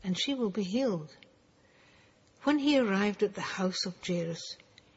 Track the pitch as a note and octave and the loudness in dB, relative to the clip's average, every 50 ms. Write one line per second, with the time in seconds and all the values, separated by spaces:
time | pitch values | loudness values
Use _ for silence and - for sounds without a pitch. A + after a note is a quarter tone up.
0 | - F#3 F#3 - - C#4 C#4 B3+ A#3 G3+ F3+ A3 G3 F3+ G3+ B3+ C4+ A#3+ F#3+ D#3+ | -4 -2 -2 0 0 -2 0 0 0 0 0 -2 -2 0 0 2 2 2 0 -2
1 | D3+ - - - - - _ _ _ _ _ _ _ _ _ _ _ _ _ - | -4 -10 -16 -20 -20 -20 _ _ _ _ _ _ _ _ _ _ _ _ _ -20
2 | - _ _ _ _ _ _ _ - C#4 D4+ D4 C4+ D4+ C#4+ C4+ B3 G3+ F#3+ G3 | -20 _ _ _ _ _ _ _ 0 2 2 4 4 4 4 4 4 4 2 2
3 | G#3 G#3 G3 - G#3 G3+ G3+ F#3 E3+ - - - F#3 F#3+ F#3 - - F#3+ F3 - | 2 2 2 0 0 -2 0 -6 -8 -6 -4 -2 -2 -2 -2 -2 -6 -6 -8 -8
4 | - - F3 F3 E3 E3 E3 - - - - - - _ _ - _ _ _ | -4 -2 -2 -2 -2 -4 -6 -8 -10 -14 -16 -16 -20 _ _ -20 _ _ _